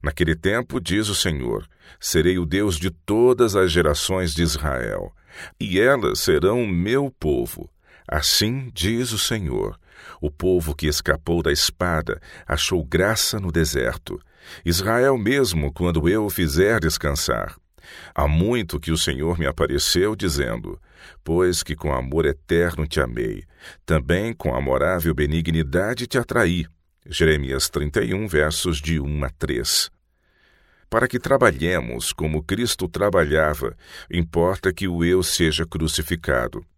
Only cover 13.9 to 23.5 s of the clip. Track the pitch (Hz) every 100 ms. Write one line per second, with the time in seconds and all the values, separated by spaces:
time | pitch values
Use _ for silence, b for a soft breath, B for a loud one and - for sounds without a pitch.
13.9 | 62 - - B B B B 82 85 95
14.9 | 117 131 131 104 139 123 82 71 71 87
15.9 | 82 78 104 104 - 82 73 98 113 80
16.9 | - 76 71 - 58 50 - _ _ B
17.9 | B B - 73 76 98 120 87 76 73
18.9 | 80 - 65 80 85 76 - 71 69 -
19.9 | 90 101 110 95 71 65 58 52 50 B
20.9 | B B B - 82 90 87 - 76 78
21.9 | 65 64 76 73 69 _ 85 87 78 73
22.9 | - 64 58 55 50 -